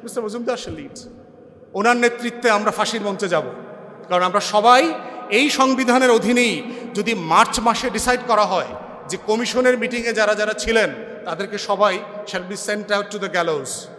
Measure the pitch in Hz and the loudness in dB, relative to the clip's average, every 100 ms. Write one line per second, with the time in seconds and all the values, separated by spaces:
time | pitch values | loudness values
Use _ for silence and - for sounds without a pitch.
0 | 233 247 214 233 240 247 - 160 139 - | -8 -6 -6 -6 -4 -4 -6 -12 -12 -16
1 | - - - - - - - 190 220 240 | -18 -20 -20 -20 -20 -20 -10 0 2 4
2 | 240 233 233 233 240 208 214 202 208 226 | 2 0 -8 -2 2 2 2 0 -2 -2
3 | 202 190 196 165 - - - - - - | -4 -2 0 0 -2 -10 -14 -16 -18 -18
4 | - 180 185 180 - 208 220 254 330 320 | -2 2 2 2 2 4 6 6 6 -2
5 | - - - 208 285 - 262 262 247 247 | -10 -14 -2 2 2 4 2 4 2 4
6 | 262 226 190 247 240 165 - - - - | 6 4 4 2 2 0 -6 -12 -8 -4
7 | 196 220 165 170 220 202 226 220 247 208 | -2 -4 2 4 4 4 0 0 -2 -2
8 | 247 247 240 214 202 180 - - - - | 0 0 2 2 4 0 -2 -8 -14 -16
9 | - 185 - 220 247 247 254 247 - 240 | -10 -8 -2 -2 0 2 2 2 0 -4
10 | 233 220 208 208 214 214 214 226 190 131 | -2 0 2 2 0 -2 0 2 2 -2
11 | - - - 165 202 202 - 196 208 190 | -12 -12 -10 -8 -6 -8 -4 2 2 2
12 | - - - 185 180 196 - 208 196 202 | -6 -12 -8 -8 -8 -8 -4 -6 -2 -2
13 | 202 214 190 180 165 151 131 - - | -2 -6 -4 0 0 -2 -4 -10 -12